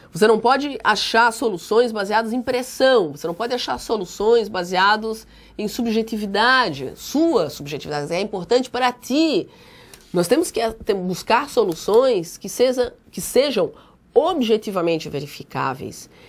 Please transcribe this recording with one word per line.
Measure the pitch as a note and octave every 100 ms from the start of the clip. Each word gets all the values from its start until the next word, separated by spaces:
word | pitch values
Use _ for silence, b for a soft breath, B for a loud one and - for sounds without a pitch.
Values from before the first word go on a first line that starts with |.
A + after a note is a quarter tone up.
| B
você | E3 A3
não | A3
pode | A#3+ C4+ C#4+ C4
achar | - G#3+ - A3+ A#3
soluções | A3 A#3 F3 - A3 B3
baseadas | A3 G3 G#3+ A3+
em | B3+
pressão, | A#3+ B3 B3 - C4 B3 D#3+
você | D3 E3
não |
pode | E3 A#3+
achar | B3 B3+ B3
soluções | - A3 G#3+ - G#3+ A#3 G#3
baseadas | F#3+ F3 F#3 G3 G#3+ A3 A3 - b b -
em | G#3
subjetividade, | - A#3 A3 A3 G#3+ G#3 G3 A#3 C4 G#3+ C#3 B2 -
sua | - C#4+ E4+ A#3+ D3
subjetividade. | - C#3+ D3 D3 D3 D3
É | E3+
importante | G3+ F#3+ E3+ B3 B3+
pra | B3 B3+
ti. | B3 - C#4 D#4+ G3+ C3 B B B B B -
Nós | F3 E3+
temos | C#4 F4+
que, | A3
é, | A3+
tem, | A3 - G3
buscar | F#3 F3 - A#3 C#4+
soluções | B3 G3 D#3+ - A3 C4+ G3+ E3 -
que | G3
seja, | - B3+ B3+ A#3+ - _
que | -
sejam | - B3 C#4+ G#3 D#3+ B B B _
objetivamente | A#3 D#4+ E4+ A3+ A3 G#3+ F#3+ E3+ D#3+ D#3+
verificáveis, | D3 C#3+ - - C#3 C3+ C3 - - - B